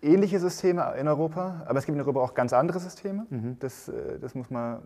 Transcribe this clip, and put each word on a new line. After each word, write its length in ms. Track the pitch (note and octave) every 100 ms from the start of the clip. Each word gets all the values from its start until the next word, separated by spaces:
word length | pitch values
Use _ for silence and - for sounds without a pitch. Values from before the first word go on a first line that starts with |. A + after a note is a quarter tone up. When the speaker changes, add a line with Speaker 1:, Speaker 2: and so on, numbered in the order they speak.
Speaker 1:
ähnliche 360 | D3 G3 G3 G3
Systeme 560 | F3+ - F#3 F3 B2+ -
in 120 | D3
Europa, 560 | D3 D#3+ E3+ F#3 E3 C3+
aber 140 | C3
es 40 |
gibt 120 | D3 C#3+
in 40 |
Europa 200 | C#3 C3
auch 140 | B2+
ganz 180 | - A#2+
andere 260 | B2 E3+ F3+
Systeme. 480 | F3+ - G3 G3+ A3+
Speaker 2:
Mhm. 280 | B2 A#2+ B2+
Speaker 1:
Das, 300 | C3 - -
äh, 320 | - - -
das 160 | B2+ C3
muss 140 | A#2
man, 320 | B2 A#2 A#2